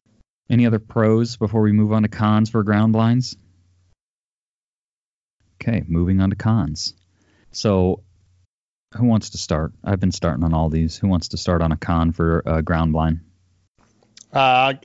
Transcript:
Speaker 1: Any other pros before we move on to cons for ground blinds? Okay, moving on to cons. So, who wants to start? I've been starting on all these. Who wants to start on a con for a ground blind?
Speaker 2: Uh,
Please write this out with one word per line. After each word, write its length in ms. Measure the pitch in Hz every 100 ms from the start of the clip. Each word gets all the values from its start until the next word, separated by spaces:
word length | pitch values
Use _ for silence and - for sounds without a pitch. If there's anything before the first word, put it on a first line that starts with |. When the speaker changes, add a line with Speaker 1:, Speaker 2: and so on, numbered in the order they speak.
| _ _ _ _ -
Speaker 1:
Any 180 | 120 120
other 120 | 110
pros 580 | - 117 110 113 117 -
before 260 | 107 110
we 100 | 107
move 200 | 107 107
on 100 | 110
to 60 | 107
cons 400 | - 107 107 110
for 140 | 113
ground 300 | 104 104 110
blinds? 440 | 110 113 123 123 - _ _ _ _ _ _ _ _ _ _ _ _ _ _ _ _ _ _ _ _ _ -
Okay, 220 | 113 107 78
moving 320 | 82 87 95
on 100 | 95
to 60 | 95
cons. 580 | 110 113 78 78 - - _ _ _ _ _
So, 520 | - 110 95 92 87 _ _ _ _ _ _ _ _ _ 104
who 100 | 120
wants 240 | 110 -
to 80 | -
start? 340 | - 78 76 -
I've 160 | - 95
been 120 | 92
starting 320 | - 85 64
on 100 | 82
all 140 | 80 80
these. 280 | 80 82 -
Who 120 | 101
wants 200 | 90 -
to 80 | 92
start 260 | - 85
on 100 | 82
a 40 | 78
con 360 | - 82 82
for 300 | 85 82 82 80
a 160 | 80
ground 300 | 80 82 82
blind? 280 | 78 80 82 - _ _ _ _ _ _ _ _ - -
Speaker 2:
Uh, 420 | 139 131 127 135 135